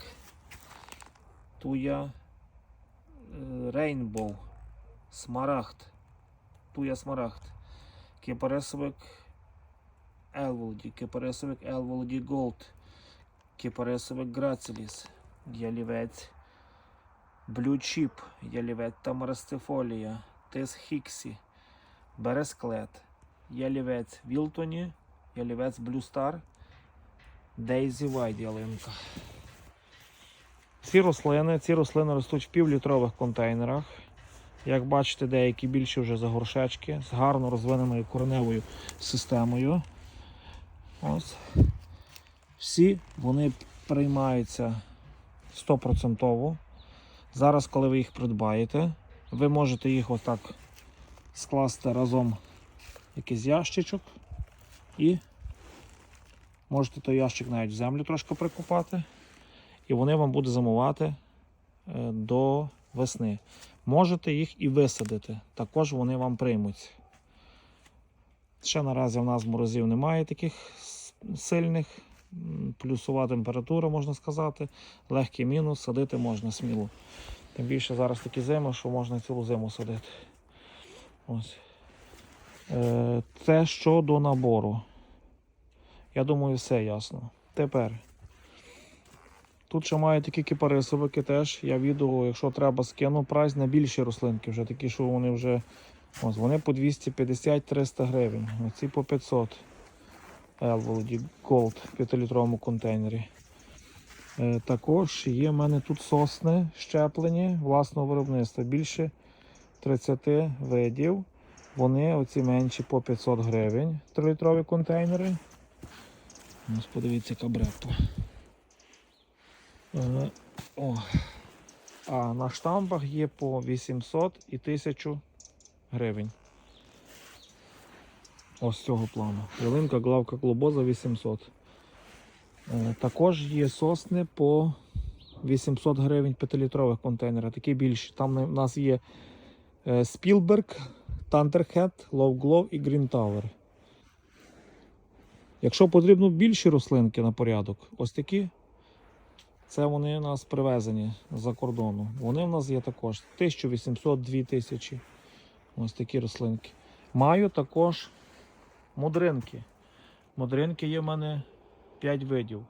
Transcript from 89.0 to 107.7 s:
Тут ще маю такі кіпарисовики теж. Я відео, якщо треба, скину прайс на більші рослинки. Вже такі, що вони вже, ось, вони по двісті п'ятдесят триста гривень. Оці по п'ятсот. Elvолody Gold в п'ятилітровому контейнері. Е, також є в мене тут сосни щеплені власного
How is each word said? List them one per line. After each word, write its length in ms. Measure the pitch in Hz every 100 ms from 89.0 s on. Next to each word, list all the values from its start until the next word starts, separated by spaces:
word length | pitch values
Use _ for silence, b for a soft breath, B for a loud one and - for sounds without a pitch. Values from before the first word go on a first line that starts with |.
| B B B B _ _ -
Тут 180 | 160 -
ще 120 | 156
маю 240 | 156 156
такі 220 | 147 156
кіпарисовики 800 | 147 147 151 139 131 143 143 147
теж. 380 | 139 143 151 -
Я 160 | 139 131
відео, 480 | 139 147 139 127 123
якщо 260 | 117 139
треба, 320 | 123 139 127
скину 400 | 127 - 139 147
прайс 320 | 135 147 151 143
на 120 | 131
більші 360 | 147 143 -
рослинки. 480 | 123 113 123 113 -
Вже 140 | 113 110
такі, 240 | 135 131
що 140 | 113
вони 280 | 127 123 123
вже, 300 | 120 127 123 120 B B B - -
ось, 140 | 117 110
вони 220 | 120 151
по 140 | 151
двісті 380 | 131 139 143 -
п'ятдесят 540 | 131 127 127 - 147 -
триста 400 | 139 135 - 123
гривень. 440 | 127 120 110 110 110 113
Оці 200 | - 143
по 160 | 143
п'ятсот. 460 | 131 139 - 127 113 - - B B B B B B B - -
Elvолody 600 | 120 113 110 113 110 117 127 -
Gold 320 | - 127 113 - -
в 60 | -
п'ятилітровому 600 | 127 127 117 120 120 117
контейнері. 680 | - 117 113 110 107 113 110 - - B B B B B B - - -
Е, 220 | 120 120 -
також 640 | 123 - 160 175 - -
є 220 | 123 151
в 40 |
мене 280 | 147 147 147
тут 200 | - 147
сосни 640 | - 147 147 - 165 175 170 -
щеплені 840 | - 156 151 156 165 170 185 175
власного 460 | 143